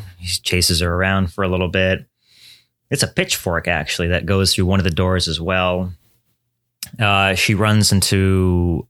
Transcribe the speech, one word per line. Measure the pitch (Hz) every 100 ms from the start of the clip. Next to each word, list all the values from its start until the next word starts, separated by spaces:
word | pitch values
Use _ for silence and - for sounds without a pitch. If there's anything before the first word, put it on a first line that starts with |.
| 98 -
He | 87
chases | 87 - 90 87 82
her | 87
around | 87 95 95 92
for | -
a | 92
little | 90 90
bit. | 95 92 92 - _ _ _ - - _ _ _
It's | 143
a | -
pitchfork, | - 185 - - 82 -
actually, | 82 69 - 85
that | 87
goes | 87 98 95
through | - 92
one | 95
of |
the | 92
doors | 78 92 92 85
as | 78
well. | 85 92 92 90 92 90 _ _ _ _ _ _ _ _ - -
Uh, | 104 98 98
she | 92 -
runs | 98 107 107 101
into | 98 - 98 95 95 92 90 87 82